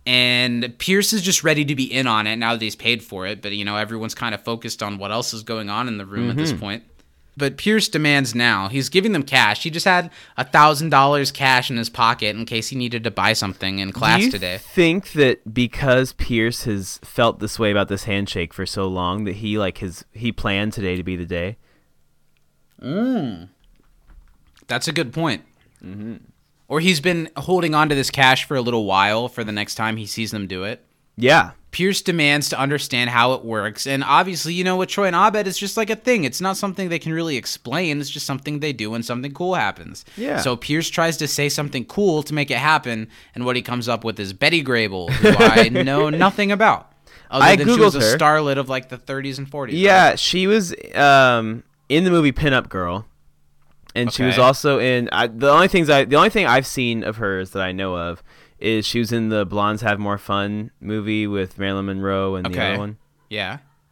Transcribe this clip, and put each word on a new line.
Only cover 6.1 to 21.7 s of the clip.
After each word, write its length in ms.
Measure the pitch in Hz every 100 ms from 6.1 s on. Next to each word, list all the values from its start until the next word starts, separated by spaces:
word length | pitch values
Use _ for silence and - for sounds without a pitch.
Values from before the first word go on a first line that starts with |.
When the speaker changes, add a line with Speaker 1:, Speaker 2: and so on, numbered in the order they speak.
| 101 120
Speaker 1:
at 60 | 123
this 140 | 160
Speaker 2:
Mm-hmm. 80 | 113
Speaker 1:
point. 240 | 104 110 - _ _ _ _ -
But 220 | 139 139
Pierce 300 | - 220 -
demands 480 | 160 151 143 131 117
now. 320 | 120 104 98
He's 220 | 131 123
giving 220 | 180 208
them 120 | 185
cash. 400 | 139 135 110 107
He 80 | 165
just 140 | 160 190
had 240 | 180 175 - - -
a 60 | 131
thousand 440 | 160 151 147 160
dollars 400 | 143 139 147 139
cash 400 | - 139 127 127
in 60 | 120
his 120 | 117
pocket 460 | - 113 120 107 107
in 100 | 113
case 220 | 117 110
he 80 | 135
needed 280 | 120 120 113
to 40 |
buy 240 | 101 98
something 460 | 110 101 92 95 98
in 120 | 98
class 280 | 113 110 120
Speaker 2:
Do 60 | 233
you 60 |
Speaker 1:
today. 280 | 104 90 92
Speaker 2:
think 540 | - - 170 175 -
that 380 | 156 131 - -
because 640 | 113 123 - 139 127 131
Pierce 520 | - - 120 113 120 -
has 340 | 101 92 -
felt 360 | - - 117 -
this 180 | 107 -
way 140 | 110
about 160 | 101 98
this 160 | 98
handshake 500 | - 101 98 - 85
for 140 | - 95
so 200 | - 98
long 360 | 92 90 98
that 140 | 104 98
he, 200 | 110 104
like, 220 | 98 -
his, 260 | 98 82 -
he 200 | 110 117
planned 420 | 104 113 98 107
today 220 | 107 98 90
to 60 |
be 140 | 90 90
the 100 | 87
day? 320 | 87 90 113 _